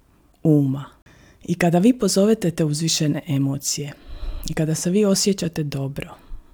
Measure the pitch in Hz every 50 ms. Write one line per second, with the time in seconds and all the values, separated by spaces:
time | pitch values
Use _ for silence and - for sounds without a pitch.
0 | _ _ _ _ _ _ _ _ - 160 151 147 143 135 131 139 139 - - _
1 | _ - - _ - _ _ _ - - 175 170 180 170 160 175 185 240 254 254
2 | 208 190 - 196 196 214 226 214 202 170 160 - 165 151 147 147 165 160 - -
3 | 160 147 151 151 - - 143 135 139 139 135 143 - - - - 147 147 - -
4 | - - - - - - - - - - 160 - 156 151 160 - - 180 180 208
5 | 208 196 196 185 - 208 196 196 180 165 - - 156 143 139 139 139 135 139 -
6 | - - - - - - - - - -